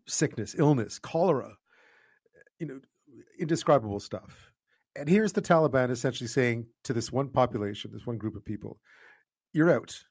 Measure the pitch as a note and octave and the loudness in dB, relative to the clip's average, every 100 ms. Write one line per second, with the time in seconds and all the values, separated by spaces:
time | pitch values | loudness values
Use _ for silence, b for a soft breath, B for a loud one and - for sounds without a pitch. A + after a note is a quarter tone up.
0 | - - D3+ - G#2 - D3 C#3 G#2 - | -8 -2 -2 -2 -6 2 4 4 0 -8
1 | - E3 F#3 C#3 G2+ - _ b b b | -6 0 2 2 -2 -14 _ b b b
2 | b b b _ _ - D#3 C3+ C3+ _ | b b b _ _ -12 -10 -12 -18 _
3 | _ - - - D#3+ D#3+ - C#3+ A2 G2+ | _ -20 -20 -8 -2 0 4 2 2 -6
4 | - G2 - - - _ _ _ _ - | -8 -12 -12 -20 -20 _ _ _ _ -6
5 | C#3+ G3 G#3+ G#3 - E3+ D3+ C3 B2+ A#2 | 2 4 4 0 4 4 6 2 0 0
6 | C3 B2+ A#2+ C#3 B2 A#2 A#2 _ - A#2 | -2 -4 -4 0 2 0 -6 _ -6 -4
7 | A2+ B2 C#3 C3 B2 A#2 G2+ G#2 A2 A2 | -2 -4 -2 2 2 0 -6 -8 -12 -12
8 | B2 A2+ A2 G#2 - G#2 A2 - b b | -8 -6 -6 -8 -10 -10 -10 -16 b b
9 | b b b _ _ D#3+ E3 C3 - - | b b b _ _ 2 4 2 -2 -14
10 | - | -20